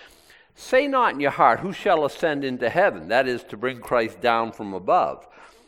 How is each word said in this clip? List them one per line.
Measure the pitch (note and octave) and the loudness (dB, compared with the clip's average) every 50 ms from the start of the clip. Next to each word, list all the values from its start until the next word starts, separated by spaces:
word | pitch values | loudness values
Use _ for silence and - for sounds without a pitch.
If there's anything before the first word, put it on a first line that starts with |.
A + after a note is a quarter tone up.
| - - - _ _ _ - _ _ _ _ | -20 -20 -20 _ _ _ -20 _ _ _ _
"Say | - - - - C4 C#4+ C#4+ | -20 -6 0 2 2 2 2
not | C4+ B3+ A#3+ G3 C3+ | 0 2 2 2 0
in | C#3 | 0
your | C#3+ C#3 | 0 -2
heart, | - D#3+ D#3 B2+ A2+ G#2 | 4 6 6 6 6 4
'Who | D#3 G3 | -2 -6
shall | F3+ - - G#3 F3+ D#3 D3 | -8 -2 0 2 2 2 2
ascend | C#3 - - - D#3+ D3 C#3+ C#3 | -2 -2 -2 -2 -2 -2 -2 -4
into | C3 B2+ A#2+ B2 A2+ | -6 -4 -2 -4 0
heaven?'" | - E3+ G3+ F#3 B2+ F2+ D#2 E2+ | 2 2 2 2 0 -4 -6 0
That | A2 B2+ C3+ B2+ | 0 2 2 0
is, | B2 A2+ - | -2 -6 -8
to | - - | -12 -10
bring | G#2 A#2 B2+ C3 A#2+ | -6 -6 -6 -6 -8
Christ | G#2+ - C3 A#2+ A#2 A2 - - | -6 -2 0 0 0 -2 -4 -2
down | - A#2+ A#2 A#2 A#2 A2+ | 0 2 2 2 0 -4
from | - - A2+ G2+ F#2+ | -6 -10 -10 -10 -10
above. | F#2 F2+ B2+ E3 F3+ A#2+ D2 C2+ - - - - - - - - _ _ | -8 -2 0 2 2 2 0 -4 -10 -16 -20 -20 -20 -20 -20 -20 _ _